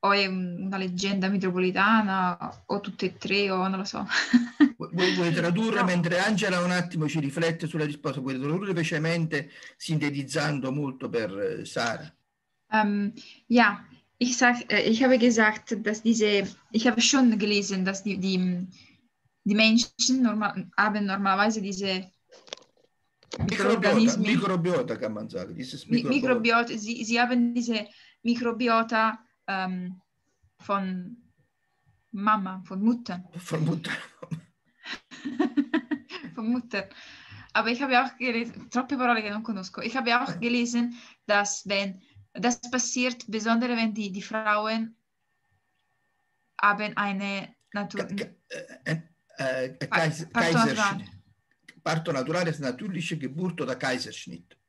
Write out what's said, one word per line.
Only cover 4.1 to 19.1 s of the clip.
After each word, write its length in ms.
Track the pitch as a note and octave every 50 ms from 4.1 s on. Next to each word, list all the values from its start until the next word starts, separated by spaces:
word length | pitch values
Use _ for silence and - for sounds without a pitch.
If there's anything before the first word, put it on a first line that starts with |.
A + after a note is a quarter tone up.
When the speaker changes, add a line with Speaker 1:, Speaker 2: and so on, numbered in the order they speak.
| - - - - - A#3+ - - - - D4 - - _
Speaker 2:
Vuoi, 80 | D#3+ - D#3+
vuoi, 200 | E3+ F#3 F#3 F#3
vuoi 180 | F3+ F3 E3+
tradurre 500 | D#3+ - E3 E3+ F3 F#3+ A3 A3+ - -
Speaker 3:
No. 40 | -
Speaker 2:
mentre 320 | F#3 F3+ F3+ E3 E3+ F3 F3
Angela 400 | F#3+ G#3+ A3 F3+ G#3+ G3 F#3 F3+
un 120 | F3 F3+
attimo 360 | F3+ F3+ E3+ F3 - E3+ D#3
ci 120 | D3 D3 E3
riflette 480 | C#3 C#3 C#3 E3+ E3 E3 E3 E3 E3
sulla 180 | C#3 - D#3+ D3+
risposta? 340 | D3+ D3 D3 - D3+ B2+ C#3+
Vuoi 200 | C3 C3+ C3+ B2+
tradurre 340 | C3 D3 D#3 F#3+ G#3 G3 F3+
velocemente, 800 | E3 D#3+ D#3+ E3+ D3+ D3+ E3 E3+ E3+ D#3+ D#3 D#3 C#3+ - - - - - - -
sintetizzando 920 | _ - - D#3+ D3+ D3 C#3+ C#3+ C#3+ C3+ B2 C#3 D#3+ D3 D3+ D3 C#3 B2 C3
molto 360 | C3 D3 D3 C3+ B2 - C3+
per, 300 | A2+ F#2+ A#2+ A2 F#2+ F#2+ G2+
eh, 260 | G2+ F#2+ G2+ - -
Sara? 460 | - - - A#2 A#2 A2 - - - _ _ _ _ _ _ _ _ _ _ _ _
Speaker 1:
Ähm, 420 | G#3+ A3 G#3+ G3+ G#3 G3+ G3+ G3+ - - - - - - _
ja, 380 | _ A#3 A#3+ A3+ G#3 G3+ - - - - - _ _ _
ich 180 | _ B3 B3 B3
sag, 260 | - B3+ B3 A#3+ A#3+ - -
äh, 100 | - G#3 - -
ich 140 | A3+ A3 C4
habe 160 | B3+ C4 B3
gesagt, 580 | A3+ B3 A3+ A3+ A3 G#3+ G#3+ - - - A#3 G3 -
dass 160 | G3+ G#3+ G#3+
diese, 460 | - A3 A#3 A3+ G#3+ G#3 G#3 G3+ F#3+ F#3+ - - _ _
ich 160 | - A3 A3
habe 120 | B3+ G#3+ A#3
schon 380 | A#3 - - C4+ B3+ A#3+ A3
gelesen, 480 | G3+ G#3 G#3 G#3 G3+ G3 F#3 G3 F#3+ F#3
dass 160 | F#3+ G3 F#3+
die, 160 | - G#3 F#3+
die, 500 | F#3 F3+ F#3+ F#3+ F#3 F#3 F#3 F3+ F3 F#3 - - - - - _ _ _ _